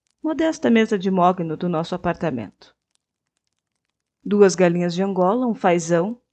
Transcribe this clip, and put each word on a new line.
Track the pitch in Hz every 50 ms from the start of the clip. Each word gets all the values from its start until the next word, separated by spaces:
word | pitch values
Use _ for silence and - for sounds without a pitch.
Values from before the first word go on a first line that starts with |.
| _ _ _ _
modesta | - 311 320 269 320 320 311 - - 240
mesa | 233 220 220 - 214 190
de | 180 196
mogno | 190 180 175 180 185 185 170 160 151
do | 143 185 175
nosso | 170 156 170 - 185
apartamento. | 180 - 175 165 - 175 156 131 120 104 - - _ - _ _ _ _ _ _ _ _ _ _ _ _ _ _ _ _ _ _ _ _ _ _ _ _ _ _ _ _ _ _ _
Duas | _ 180 202 202 202 190 175
galinhas | 175 185 175 170 175 175 175 170
de | 180
Angola, | 196 202 190 185 180 180 220 254 254
um | 240 202
fazão, | - - 185 170 175 160 160 175 165 180 214 240 - _ _